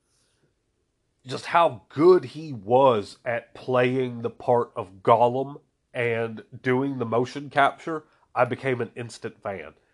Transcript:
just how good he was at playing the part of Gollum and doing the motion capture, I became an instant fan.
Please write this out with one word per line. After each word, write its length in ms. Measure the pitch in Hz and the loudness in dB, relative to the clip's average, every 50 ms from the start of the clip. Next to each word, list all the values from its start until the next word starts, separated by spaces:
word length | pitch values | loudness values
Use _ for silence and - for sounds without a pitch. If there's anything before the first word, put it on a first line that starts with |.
| _ _ _ _ _ _ _ _ _ _ _ _ _ _ _ _ _ _ _ _ _ _ _ _ _ | _ _ _ _ _ _ _ _ _ _ _ _ _ _ _ _ _ _ _ _ _ _ _ _ _
just 180 | 123 131 120 - | -12 -12 -12 -8
how 380 | - - 170 170 151 123 98 - _ | 0 2 2 2 2 0 -4 -14 _
good 340 | - 131 160 180 185 175 - | -2 4 6 6 6 6 4
he 300 | 117 - 151 160 156 135 | -4 -12 -14 -12 -12 -12
was 640 | 107 92 104 120 131 139 131 117 104 95 - - - _ | -10 -2 2 4 6 6 6 4 4 -2 -6 -14 -12 _
at 280 | 127 117 117 - _ _ | -6 -6 -6 -8 _ _
playing 680 | - - 135 127 123 127 127 127 131 127 123 120 117 | -12 -6 -2 0 2 2 2 0 -2 -4 -4 -6 -6
the 80 | 117 110 | -6 -8
part 400 | - - - 131 123 120 117 - _ | -8 -4 0 0 2 2 0 -2 _
of 280 | 120 101 92 98 98 | -12 -12 -12 -16 -4
Gollum 580 | - 123 117 110 120 123 123 131 135 139 143 - _ _ _ _ _ _ | 2 4 4 4 4 2 2 -2 -6 -8 -12 -18 _ _ _ _ _ _
and 500 | - 127 120 120 113 113 117 113 110 - - _ 131 117 | -6 -4 -2 -2 -2 -4 -4 -6 -8 -14 -18 _ -20 -6
doing 340 | - 131 127 127 139 143 135 | -2 0 0 0 0 -2 -4
the 80 | 127 117 | -6 -6
motion 460 | 113 113 120 123 123 - 143 147 131 | -2 -2 -2 -2 -2 -6 -12 -14 -4
capture, 540 | - 147 139 127 - - - 165 160 156 - _ _ _ _ _ _ | 0 2 2 2 0 -6 -10 -10 -10 -10 -12 _ _ _ _ _ _
I 120 | 117 127 | -2 -2
became 340 | 127 123 - 135 135 127 120 | -2 -2 -4 -4 -4 -4 -4
an 120 | 117 98 - | -6 -8 -8
instant 460 | 127 120 113 - - - 110 - _ | -14 -14 -14 -14 -14 -14 -14 -14 _
fan. 320 | - 104 98 87 73 73 - _ _ _ | -12 -12 -10 -10 -14 -18 -20 _ _ _